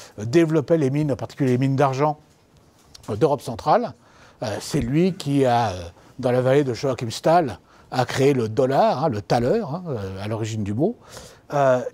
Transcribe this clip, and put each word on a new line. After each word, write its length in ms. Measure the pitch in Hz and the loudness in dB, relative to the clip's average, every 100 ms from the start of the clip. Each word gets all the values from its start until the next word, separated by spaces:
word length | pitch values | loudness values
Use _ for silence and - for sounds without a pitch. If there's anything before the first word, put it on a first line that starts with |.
| - - | -18 -10
développait 640 | 107 165 165 156 131 165 | 0 2 4 2 2 2
les 100 | 135 | 2
mines, 240 | 143 151 | 0 -2
en 40 | 120 | -2
particulier 340 | 113 - 131 | -6 -2 0
les 80 | 123 | 2
mines 180 | 135 135 | 2 2
d'argent, 420 | 139 131 151 147 _ _ _ _ _ _ _ - - | 2 2 0 -2 _ _ _ _ _ _ _ -16 -10
euh, 60 | 107 | 0
d'Europe 260 | 123 143 | 0 0
centrale. 500 | - 113 147 190 220 - _ _ - _ | -6 -6 0 0 0 -10 _ _ -20 _
Euh, 140 | - - | -8 -8
c'est 200 | - 156 | -6 -4
lui 320 | 120 147 185 | -2 0 0
qui 320 | 180 143 143 | -2 -2 2
a, 280 | 131 120 113 | 2 2 0
euh, 100 | 92 87 - - - | -4 -10 -18 -20 -6
dans 140 | 127 | 0
la 80 | 123 | 2
vallée 240 | 127 139 | 4 2
de 80 | 135 | 2
Joachim 380 | 113 143 123 117 | -2 -4 -4 -6
Stahl, 480 | - 160 170 143 101 _ - _ | -2 2 2 2 -6 _ -20 _
a 160 | 131 123 | -4 -2
créé 260 | - 135 | 2 2
le 160 | 135 110 | 2 0
dollar, 560 | 110 131 139 220 165 | 0 2 4 2 2
hein, 40 | 160 | -2
le 100 | 104 | -2
thaler, 400 | - 127 120 220 175 | -2 0 2 0 -4
hein, 120 | 165 180 | -8 -8
euh, 380 | 117 98 95 | -8 -8 -8
à 40 | 104 | -6
l'origine 360 | 107 110 110 | -6 -6 -4
du 80 | 98 | -4
mot. 240 | 104 185 247 - - - - - | 0 -2 -2 -14 -20 -20 -20 -4
Euh, 300 | 147 135 127 - | 2 4 2 -2